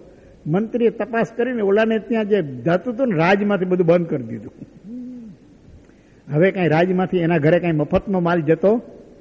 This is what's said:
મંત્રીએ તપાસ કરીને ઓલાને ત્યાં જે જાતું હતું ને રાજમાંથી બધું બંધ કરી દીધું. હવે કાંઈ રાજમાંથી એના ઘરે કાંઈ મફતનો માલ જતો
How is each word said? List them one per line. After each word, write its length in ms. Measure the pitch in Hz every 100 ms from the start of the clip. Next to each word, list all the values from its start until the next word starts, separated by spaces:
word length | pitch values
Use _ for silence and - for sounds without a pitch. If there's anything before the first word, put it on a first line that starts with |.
| - - - - -
મંત્રીએ 420 | 175 220 240 226
તપાસ 380 | - 208 226 220 -
કરીને 240 | 240 240
ઓલાને 380 | 196 202 220 220
ત્યાં 260 | - 226 208
જે 160 | 202
જાતું 520 | 151 123 123 180 254
હતું 160 | 220 262
ને 60 | 160
રાજમાંથી 500 | 165 196 202 202 185
બધું 220 | 180 170
બંધ 200 | 175 165
કરી 160 | 156
દીધું. 280 | 113 113 - - - - 196 247 247 247 220 175 - - - - - - _ - -
હવે 200 | 147 190
કાંઈ 160 | 190 170
રાજમાંથી 500 | 156 185 180 185 180
એના 200 | 165 170
ઘરે 220 | 143 175
કાંઈ 120 | 175
મફતનો 480 | 156 147 190 - 185
માલ 220 | 170 175
જતો 400 | 151 160 196 240 - - - -